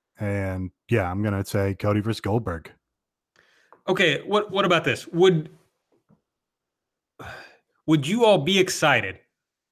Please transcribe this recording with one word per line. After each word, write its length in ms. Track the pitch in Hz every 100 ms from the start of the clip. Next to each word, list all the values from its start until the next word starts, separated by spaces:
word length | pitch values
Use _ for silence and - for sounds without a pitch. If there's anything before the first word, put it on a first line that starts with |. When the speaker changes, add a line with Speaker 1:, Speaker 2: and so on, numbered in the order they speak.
| _ -
Speaker 1:
And, 520 | 104 101 95 92 92 _ -
yeah, 200 | 117 90
I'm 120 | 92
gonna 240 | 107 98 98
say 300 | 104 98 98
Cody 240 | 107 104
versus 220 | 101 110
Goldberg. 500 | 101 110 104 82 - - _ _ _ _ _ _ _ _ _ - -
Speaker 2:
Okay, 360 | 185 180 135
what, 280 | 170 202 208
what 140 | 190 185
about 180 | 170
this? 240 | 139 113 -
Would, 420 | 165 185 165 151 - _ _ _ _ _ _ _ _ _ _ _ _ _ _ _ _ - - - _ _ _ -
would 220 | 156 135
you 180 | 220 226
all 140 | 190
be 180 | 143 196
excited 640 | 185 - 156 123 98 92 _ _ _ _ _